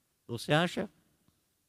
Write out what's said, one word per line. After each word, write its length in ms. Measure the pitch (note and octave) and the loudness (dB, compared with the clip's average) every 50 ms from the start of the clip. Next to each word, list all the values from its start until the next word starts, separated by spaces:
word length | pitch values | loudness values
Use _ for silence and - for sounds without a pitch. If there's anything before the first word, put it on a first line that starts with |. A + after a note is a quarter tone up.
| _ _ _ _ _ - | _ _ _ _ _ -10
Você 240 | A#2 A2 - - D3+ | -8 -8 0 2 4
acha? 360 | D#3 F3 E3+ - - - G3+ - _ _ _ _ _ _ _ _ _ _ _ _ _ _ | 4 4 2 0 -4 -6 -6 -8 _ _ _ _ _ _ _ _ _ _ _ _ _ _